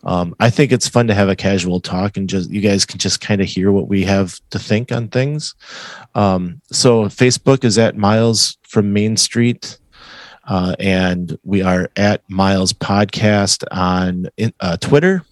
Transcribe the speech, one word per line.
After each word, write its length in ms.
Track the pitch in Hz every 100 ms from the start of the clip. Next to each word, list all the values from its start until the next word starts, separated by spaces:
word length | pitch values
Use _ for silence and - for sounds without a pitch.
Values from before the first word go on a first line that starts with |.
Um, 320 | - 90 87 -
I 80 | 117
think 240 | - 143
it's 160 | 120 -
fun 180 | 120 117
to 60 |
have 160 | 101 98
a 60 | 95
casual 440 | 95 98 87 90
talk 380 | - 90 101 98
and 100 | 95
just, 220 | 95 90
you 100 | 101
guys 260 | 101 98 -
can 140 | -
just 220 | 98 -
kinda 240 | - 101 -
hear 260 | - 185
what 160 | 139 -
we 160 | 98
have 360 | 95 98 92 - _
to 100 | -
think 320 | - 107 123
on 160 | 123 113
things. 480 | 123 135 151 151 - - - - - - -
Um, 460 | 101 92 90 87 _
so 360 | - 131 117 104
Facebook 580 | - 127 - - 135
is 140 | 120 101
at 180 | 113 -
Miles 640 | 101 110 117 110 - -
from 280 | _ 113 101
Main 240 | 104 107 110
Street, 600 | - 120 120 117 - - _ - - - - - -
uh, 300 | 95 90 -
and 600 | 98 92 92 90 87 - -
we 160 | 98
are 280 | 92 92 90 -
at 340 | 104 101 _
Miles 440 | 95 98 95 92
Podcast 920 | - - 98 104 - 110 104 98 - -
on 560 | 92 92 92 92 90 90 -
in-, 180 | 110 -
uh, 160 | 117 117
Twitter. 460 | - 143 175 190 -